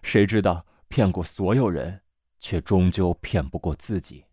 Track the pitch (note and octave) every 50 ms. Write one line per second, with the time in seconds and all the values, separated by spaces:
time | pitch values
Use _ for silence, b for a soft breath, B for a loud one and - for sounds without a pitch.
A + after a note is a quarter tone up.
0 | - - - A2 G2+ G2 G#2+ A2 F#2+ G2 F2 E2+ - _ _ _ _ _ - -
1 | A2+ F#2+ F2 F#2 E2+ - - - G2 F#2 G#2+ C3 C3 G#2 F2 D2 B1+ D#2 F#2+ F#2+
2 | _ _ _ _ _ _ _ _ - - - E2+ - - G#2 F#2+ F2+ F#2 F2 -
3 | F#2 F2 E2+ - - - - F#2+ C#2 C2 - - - F2 D#2 - - - A2 F#2
4 | - - - - _ _